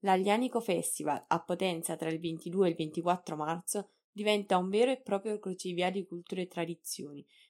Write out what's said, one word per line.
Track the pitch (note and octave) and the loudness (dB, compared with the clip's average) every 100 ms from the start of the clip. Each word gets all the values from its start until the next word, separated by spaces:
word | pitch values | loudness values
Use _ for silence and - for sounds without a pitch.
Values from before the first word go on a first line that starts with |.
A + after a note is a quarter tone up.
l'Aglianico | G3 F#3 F#3+ G#3+ B3 A#3+ | 6 6 6 4 4 0
Festival, | A3+ E3+ E3 - D3+ C#3+ - | 0 0 0 -2 -2 -2 2
a | E3 | 0
Potenza | - F3+ F#3+ E3 E3 | 0 -2 0 -2 -4
tra | E3 D#3+ | -4 -4
il | D#3+ | -4
ventidue | E3+ D#3+ - F3+ F#3 | -4 -6 -6 2 2
e | |
il | E3 | 2
ventiquattro | D#3 D#3 E3+ F3 - D#3 | -2 -2 0 0 -2 -6
marzo, | D3+ E3+ - G#3 G3 _ _ | -4 -4 -4 -6 -8 _ _
diventa | G3+ G#3+ G#3 G3+ F#3 | -4 0 2 4 2
un | F#3 | 2
vero | G#3 B3 | 4 4
e | C4 | 2
proprio | - G3+ G#3 G#3+ | -2 -4 -2 -6
crocevia | F#3+ F#3 F3+ F3 F3+ | -6 -8 -6 0 0
di | F#3+ | 0
culture | F3+ F3 E3+ F#3 | -6 -10 -8 -6
e | F3+ | -6
tradizioni, | - E3 E3+ - - D3 C#3+ - _ - | -4 -4 -6 -10 -10 -10 -14 -18 _ -20